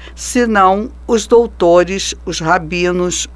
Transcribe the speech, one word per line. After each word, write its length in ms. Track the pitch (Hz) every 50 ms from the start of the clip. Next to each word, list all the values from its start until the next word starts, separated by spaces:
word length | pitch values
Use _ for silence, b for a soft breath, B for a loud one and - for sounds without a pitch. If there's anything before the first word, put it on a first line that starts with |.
| B B B
senão 760 | - - - - 247 240 226 220 202 190 185 190 202 220 247 - - -
os 200 | - 240 220 -
doutores, 880 | - 247 233 233 220 - - 185 170 170 180 180 170 190 196 - - - - -
os 140 | 170 165 -
rabinos, 840 | 170 160 175 185 165 156 180 175 175 175 180 180 180 180 175 - - - -